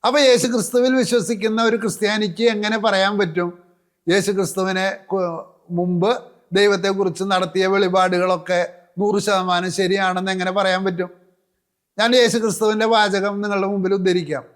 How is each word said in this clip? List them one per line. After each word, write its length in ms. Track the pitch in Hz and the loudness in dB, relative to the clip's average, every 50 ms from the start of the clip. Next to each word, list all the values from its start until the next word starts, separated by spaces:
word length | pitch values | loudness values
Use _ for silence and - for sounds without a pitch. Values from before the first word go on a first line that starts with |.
| - - | 0 2
അപ്പൊ 120 | 240 294 | 2 4
യേശു 280 | 285 262 247 233 247 254 | 6 6 6 4 2 0
ക്രിസ്തുവിൽ 480 | 233 - - - - 247 247 262 262 | 0 -2 -2 0 0 2 2 4 2
വിശ്വസിക്കുന്ന 680 | 262 240 - 240 240 196 165 233 196 196 220 220 220 226 | 2 2 2 0 0 0 0 -4 -4 -2 -4 -2 0 0
ഒരു 140 | 226 220 233 | 0 0 0
ക്രിസ്ത്യാനിക്ക് 640 | 233 226 - - 214 202 214 214 214 202 160 - 233 | -2 -4 -4 -2 -2 -2 0 0 -2 -4 -2 0 0
എങ്ങനെ 340 | 233 220 208 208 214 220 226 | 2 2 2 -2 -2 -2 0
പറയാൻ 400 | 208 226 196 190 190 196 208 202 | 0 2 2 2 2 0 2 0
പറ്റും 460 | 202 175 156 180 175 175 175 - _ _ _ _ _ _ _ _ _ - | -2 0 0 -2 -4 -4 -6 -10 _ _ _ _ _ _ _ _ _ 0
യേശു 220 | 175 202 180 185 | 2 2 2 0
ക്രിസ്തുവിനെ 760 | 202 190 190 - - 190 185 190 185 185 190 196 190 - - _ | -2 -2 -2 -2 -2 -4 -4 -2 -2 -2 -2 -2 -4 -6 -10 _
കു-, 340 | 190 190 185 175 165 160 - - _ _ _ _ | -4 -2 -2 -4 -4 -8 -12 -16 _ _ _ _
മുമ്പ് 600 | 175 170 180 180 180 175 180 208 247 254 - - - _ _ _ | -4 -4 -2 -2 0 0 0 0 0 -2 -4 -16 -20 _ _ _
ദൈവത്തെക്കുറിച്ച് 720 | 170 196 202 208 202 190 175 196 196 190 196 190 160 - 190 | 0 2 4 4 2 2 0 -2 -2 0 -2 -2 -2 -4 -4
നടത്തിയ 440 | 196 196 185 185 180 - 190 185 190 | 0 0 0 0 0 -2 0 0 2
വെളിപാടുകളൊക്കെ 1200 | 196 196 196 185 180 190 185 185 180 175 180 185 185 175 180 180 180 175 175 170 - - _ _ _ 175 | 2 2 2 2 2 2 2 2 2 0 2 0 0 -2 -2 -2 0 0 0 -2 -6 -16 _ _ _ -4
നൂറ് 220 | 202 202 202 202 | -2 0 0 0
ശതമാനം 500 | 190 214 202 190 185 185 180 175 175 185 | 0 0 0 0 0 0 -2 -2 -2 -4
ശരിയാണെന്ന് 600 | 165 - 190 175 190 196 196 185 180 185 185 190 | -2 -2 0 0 0 0 0 -2 -2 -2 -4 -4
എങ്ങനെ 200 | 190 185 180 185 | -4 -4 -4 -4
പറയാൻ 320 | 185 202 190 190 185 185 190 | -2 0 0 0 0 0 -2
പറ്റും? 260 | 196 180 170 180 180 - _ _ _ _ _ _ _ _ _ _ _ _ _ _ _ _ - | -4 -4 -4 -8 -8 -8 _ _ _ _ _ _ _ _ _ _ _ _ _ _ _ _ 0
ഞാൻ 160 | 214 233 240 | 0 4 4
യേശു 220 | 254 247 226 - 233 | 4 4 4 2 0
ക്രിസ്തുവിൻ്റെ 480 | 220 220 175 - 220 214 214 214 220 | -2 -2 -2 0 0 0 0 0 0
വാചകം 560 | 220 226 220 214 208 190 196 190 202 202 202 | 2 4 4 4 2 0 -2 -2 -2 -4 -4
നിങ്ങളുടെ 260 | 202 208 202 196 190 196 | -6 -4 -2 -2 -2 -2
മുമ്പിൽ 260 | 202 202 185 185 196 | -2 -2 -2 -2 -2
ഉദ്ധരിക്കാം. 520 | 196 180 190 180 180 165 143 151 135 - - _ | 0 0 0 0 0 -2 -4 -6 -8 -8 -12 _